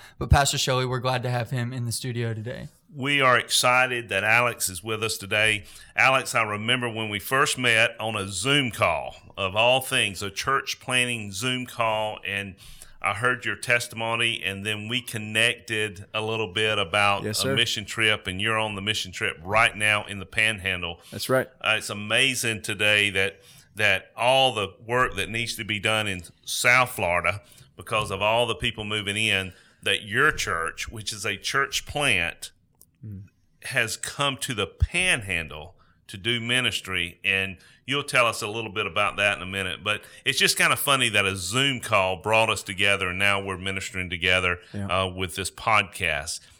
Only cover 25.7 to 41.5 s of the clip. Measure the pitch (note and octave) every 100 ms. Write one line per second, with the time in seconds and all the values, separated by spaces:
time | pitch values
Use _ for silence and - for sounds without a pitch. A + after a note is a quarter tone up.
25.7 | G#2 A2 A2 G#2 F2+ E2+ _ - - B2
26.7 | B2+ B2 - F2+ F2 E2 G2+ - - -
27.7 | - - A2 G2 F#2+ G#2 A#2 A#2 A2 A#2+
28.7 | A2 G#2 G#2+ G2+ G2+ A2 G2 F#2+ - _
29.7 | _ G#2+ G2+ G#2 A2 D3+ - - E2+ E2
30.7 | - - A2 G2+ G#2+ G#2 G2 - C#3 C#3
31.7 | - - D3 C#3 F#2+ E2+ - - - _
32.7 | _ _ _ A2 F#2+ G2+ _ _ _ -
33.7 | C3 A2+ - - - C#3 C3+ - G#2 F#2+
34.7 | - - F3 F#3 D3+ G2 F2 D#2 D2+ D2+
35.7 | - _ _ - G2+ A2+ A#2+ A#2 B2+ B2
36.7 | - F#2+ F2+ F2 - G2 F#2+ F#2+ F2+ -
37.7 | - - C#3+ C#3 C3+ A#2 G#2+ A2 A2+ A2
38.7 | G2+ G2 G#2 G2+ G2 G2+ D#2 F#2 G2 F#2
39.7 | D2 G2+ G#2 - - C3 C3+ F#3 - E3+
40.7 | - - C3+ A#2+ G#2 G2 G2 F2